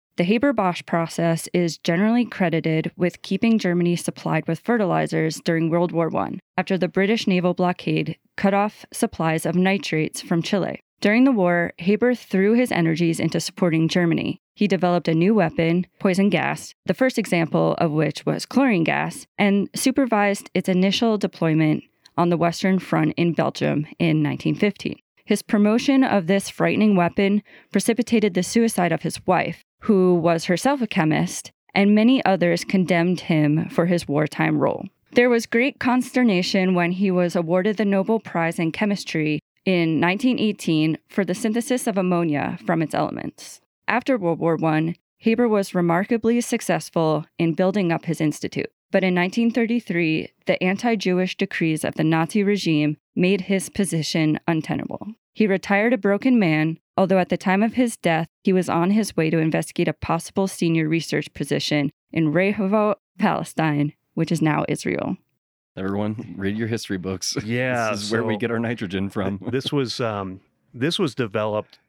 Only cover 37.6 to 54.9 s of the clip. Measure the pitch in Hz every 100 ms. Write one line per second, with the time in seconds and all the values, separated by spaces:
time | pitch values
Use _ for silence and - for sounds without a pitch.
37.6 | 214 214 202 196 190 226 - 175 165 170
38.6 | 165 - 208 202 - 160 151 151 - _
39.6 | - 180 165 156 170 196 262 247 214 202
40.6 | - 156 156 156 _ - 185 185 226 226
41.6 | 226 247 240 196 185 175 170 143 - 175
42.6 | - 165 156 - 156 - - - - -
43.6 | _ _ - 220 269 254 170 156 165 160
44.6 | 160 156 160 175 _ _ 226 226 240 214
45.6 | 196 180 175 170 208 233 220 240 233 233
46.6 | - 165 - 175 160 156 156 - 170 156
47.6 | 185 202 175 165 - 156 156 - - -
48.6 | - _ _ 196 190 180 180 233 233 233
49.6 | 226 240 - 170 160 156 - _ - 175
50.6 | 180 196 240 226 185 180 185 - 196 -
51.6 | 160 156 - - 160 160 165 214 202 202
52.6 | 170 151 151 151 _ - 180 196 185 196
53.6 | - - 196 165 147 170 156 151 - 165
54.6 | - - -